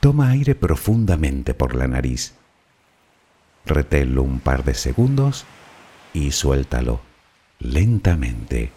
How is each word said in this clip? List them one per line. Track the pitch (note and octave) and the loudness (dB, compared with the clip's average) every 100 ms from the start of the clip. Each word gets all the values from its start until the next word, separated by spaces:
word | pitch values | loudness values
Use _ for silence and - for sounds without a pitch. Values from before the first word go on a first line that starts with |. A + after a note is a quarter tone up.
Toma | C#3 D3 C3 | 4 4 4
aire | C3 C#3 | 4 2
profundamente | C#3 F2 D#2+ - A2+ G#2+ E2+ D2+ C2+ - | 2 2 0 2 2 2 2 0 -2 -4
por | B1 C2 | -2 -2
la | B1+ C2 | 0 -2
nariz. | B1+ B1+ B1 - _ _ _ _ _ _ _ _ _ _ _ _ _ | -2 -4 -4 -8 _ _ _ _ _ _ _ _ _ _ _ _ _
Reténlo | - C#2+ C#2+ D2 C2+ C2 | -2 0 2 0 0 0
un | C2 C2 | 0 -2
par | C2+ C2 | -2 0
de | C2 | -2
segundos | C2+ - C2 B2+ C#3 C#3 C3+ - - - - - - - | -4 -4 0 0 2 0 -2 -12 -20 -20 -20 -20 -20 -10
y | F2 C#2+ | -4 -2
suéltalo | C#2+ C#2+ C2+ C2 A#1+ A#1+ A#1 - _ _ _ _ _ | 0 0 0 0 -2 -2 -4 -6 _ _ _ _ _
lentamente. | A#1+ C2 G#2 A2+ F#2 E2+ B1 A#1 A1 B1 A1+ | -4 0 2 2 0 0 -2 -6 -6 -6 -6